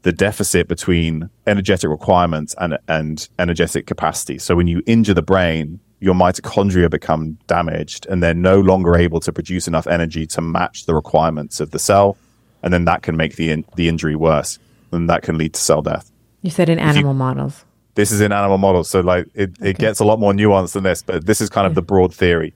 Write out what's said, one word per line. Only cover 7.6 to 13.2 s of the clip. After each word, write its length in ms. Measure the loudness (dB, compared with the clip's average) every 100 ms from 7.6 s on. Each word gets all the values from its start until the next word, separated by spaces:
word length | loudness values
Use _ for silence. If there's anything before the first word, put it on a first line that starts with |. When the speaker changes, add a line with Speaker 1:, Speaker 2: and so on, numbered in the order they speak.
| -2 -6 -8 -12 -6
Speaker 1:
and 160 | -2
they're 120 | 0
no 260 | 2 4 4
longer 360 | 4 4 4 4
able 240 | 2 0
to 120 | -4
produce 340 | -6 -6 -6 -2
enough 200 | -4 0
energy 400 | -2 -2 -4 -6
to 160 | -6
match 420 | -4 -4 -4 -6
the 100 | -2
requirements 640 | -2 2 0 0 -2 -10 -10
of 120 | -8
the 80 | -6
cell. 400 | 2 4 4 0 _ _ _ _
And 100 | -2
then 120 | 0
that 180 | 2 0
can 140 | -2
make 200 | -2